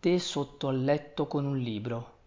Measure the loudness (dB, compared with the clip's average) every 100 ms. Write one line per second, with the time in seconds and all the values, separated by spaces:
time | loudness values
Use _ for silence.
0 | 4 2 2 -4 -4 -2 -2 0 2 2
1 | 0 -4 -2 0 0 0 -2 -4 -4 -6
2 | -8 -18